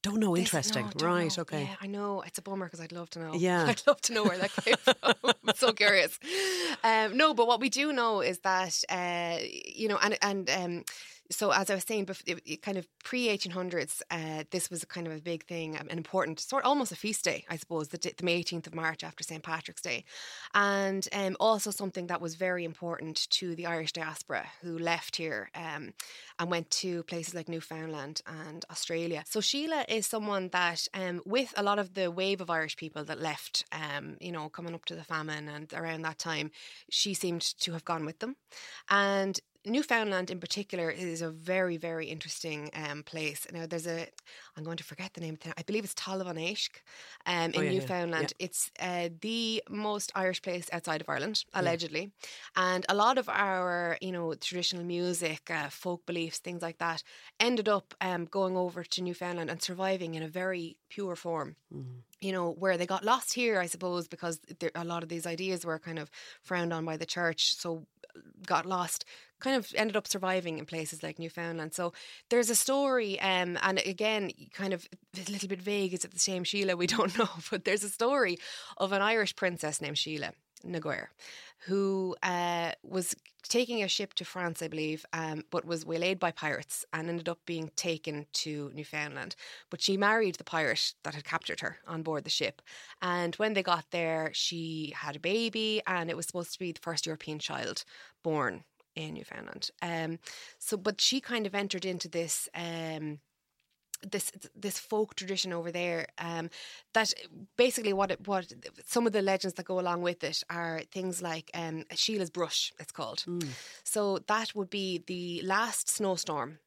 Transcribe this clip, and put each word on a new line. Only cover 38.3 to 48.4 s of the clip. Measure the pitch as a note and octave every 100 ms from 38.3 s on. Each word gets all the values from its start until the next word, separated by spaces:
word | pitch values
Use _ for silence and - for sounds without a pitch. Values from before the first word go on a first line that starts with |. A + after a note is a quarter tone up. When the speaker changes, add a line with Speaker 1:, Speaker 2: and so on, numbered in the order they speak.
| C#4 _ - - - -
Speaker 2:
And | G3+ G3+ G3 G3 F#3 _ _ G3+
Newfoundland | B3 D4 A#3 G#3+ F#3 F#3
in | F#3
particular | E3+ G3+ G3 F3+ E3
is | E3 F3+ E3
a | E3
very, | D#3+ D#3+ F#3 F3+ E3+
very | E3 E3 D#3
interesting, | D#3 D#3 - E3 D3+ D3
um, | D3+ D3+ D3
place. | D3 D#3+ D#3 D3 -
Now, | E3+ E3
there's | E3+ E3
a, | E3 E3 - - - - -
I'm |
going | D#3 E3
to |
forget | - D#3 F#3
the | -
name | E3
of | D#3
the, | D#3+ -
I |
believe | E3 G#3+
it's | G#3
Talamh | - - F#3+ F#3
an | E3
Éisc, | E3+ G3+ - - - - - - -
um, | F3 E3+
in | E3+
Speaker 1:
Oh, |
yeah, | D3+
yeah. | F#3+
Speaker 2:
Newfoundland. | C3 F3+ E3+ E3 C#3+
Speaker 1:
Yeah. | -